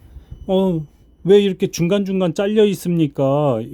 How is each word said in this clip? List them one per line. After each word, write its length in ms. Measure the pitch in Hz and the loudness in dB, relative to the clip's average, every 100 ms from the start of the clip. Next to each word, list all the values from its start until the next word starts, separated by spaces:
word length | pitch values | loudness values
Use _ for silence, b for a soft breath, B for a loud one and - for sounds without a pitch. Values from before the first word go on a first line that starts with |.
| - B B B - | -20 B B B -2
어, 380 | 190 190 165 151 _ _ _ | 0 0 -2 -6 _ _ _
왜 180 | 170 208 | 2 4
이렇게 280 | 202 185 190 | 4 0 -4
중간중간 680 | - 170 202 196 190 180 | -2 0 0 -2 -2 -2
잘려 300 | 151 202 214 208 | -2 0 2 2
있습니까? 920 | 175 175 170 147 - 135 143 147 113 117 | 0 -2 0 -2 0 0 2 0 -2 -2